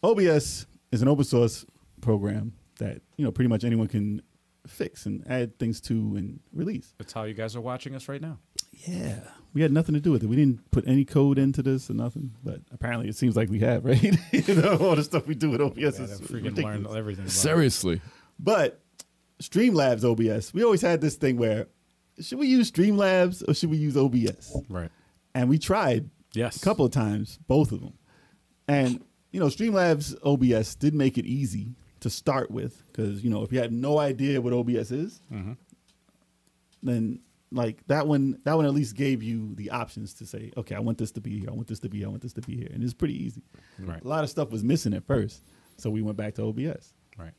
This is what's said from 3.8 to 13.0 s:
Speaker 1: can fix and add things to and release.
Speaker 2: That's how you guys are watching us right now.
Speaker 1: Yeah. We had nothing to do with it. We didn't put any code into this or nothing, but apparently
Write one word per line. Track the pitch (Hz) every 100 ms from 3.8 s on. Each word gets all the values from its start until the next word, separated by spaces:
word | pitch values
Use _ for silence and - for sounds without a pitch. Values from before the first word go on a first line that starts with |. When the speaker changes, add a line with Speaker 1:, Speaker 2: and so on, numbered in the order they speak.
| 110
Speaker 1:
can | 113 104 104 _ _ _ _ -
fix | - - - 104
and | 101 -
add | 127 120 -
things | 117 110
to | - 113 107 101
and | 98 - _
release. | 147 180 220 - _
Speaker 2:
That's | 101
how | 117
you | 107
guys | 107 110 117
are |
watching | 117 127 135
us | 131 -
right | 139
now. | 160 135 _ - - - -
Speaker 1:
Yeah. | 180 - 107 - - -
We | 143
had | 156
nothing | 147 165
to | 151
do | 156
with | 131
it. | 107
We | 123
didn't | 143 120 _
put | 127 -
any | 131
code | 135 139 139 139
into | 135 135
this | 135 135 -
or |
nothing, | 110 117 131 139 110
but | 127 - -
apparently | 120 120 117